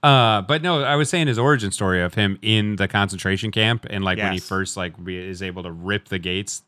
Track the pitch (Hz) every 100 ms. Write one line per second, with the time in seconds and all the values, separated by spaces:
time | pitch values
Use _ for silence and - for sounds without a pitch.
0 | 151 135 113 107 95 151 175 160 135 143
1 | 151 180 156 113 127 139 104 - 98 90
2 | 87 110 101 98 110 110 104 101 98 104
3 | 101 92 95 95 110 107 110 113 - 101
4 | 95 92 101 92 - 95 92 - 90 82
5 | 90 90 92 90 95 90 87 82 90 101
6 | - 95 87 92 101 -